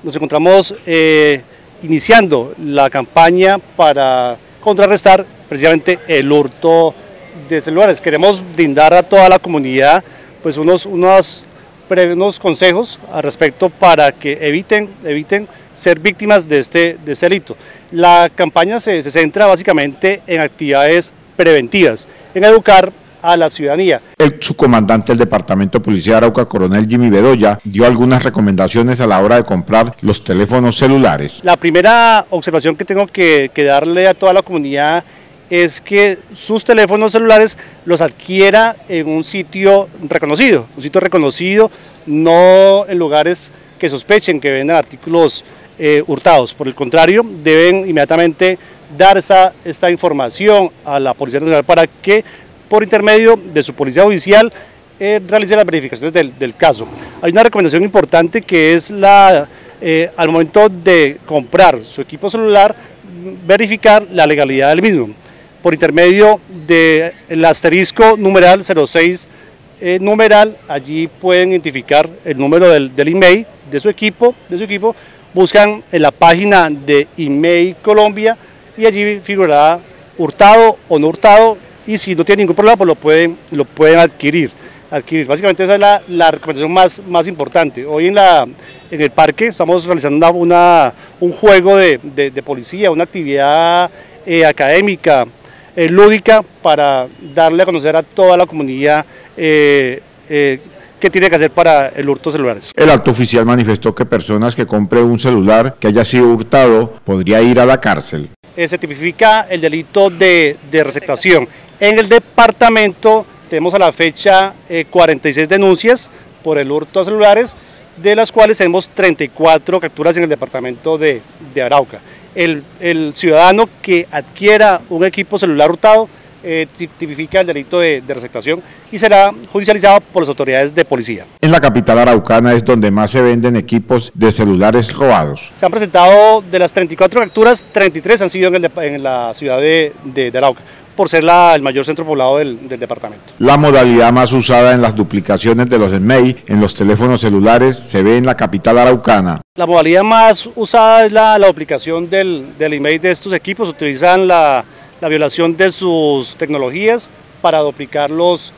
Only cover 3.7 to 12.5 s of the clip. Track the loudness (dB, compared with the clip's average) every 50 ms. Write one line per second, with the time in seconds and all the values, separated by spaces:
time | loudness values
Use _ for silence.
3.7 | _ 0 0 0 2 0 0 -2 0 -2 -2 -4 -6 -10 _ _ _ _ -4 -4
4.7 | 0 2 2 2 2 2 4 4 4 4 2 -6 -18 -20 -16 _ -8 -2 0 0
5.7 | 0 0 0 -4 -4 -4 -4 -4 -2 -2 0 0 0 0 0 -2 -8 -4 -2 0
6.7 | 2 2 2 0 -4 -8 -20 -20 -20 -20 -20 -20 -20 -20 -10 -8 -8 -6 -6 -4
7.7 | 0 2 2 2 2 -2 -2 -2 -2 2 2 0 0 0 -8 -14 -4 -2 -2 0
8.7 | 2 2 4 4 4 4 2 4 4 4 6 6 4 2 0 -4 -6 -6 -4 -4
9.7 | -2 0 2 2 2 2 -2 -8 -20 -20 -20 -20 -20 -10 -8 -8 -6 -2 0 0
10.7 | 0 0 -2 -6 -6 -2 0 0 0 -2 -4 -12 -16 -20 -20 _ -20 -20 -20 _
11.7 | _ _ _ _ -2 -2 -2 -2 -2 -2 -4 -4 -6 -4 -6 -6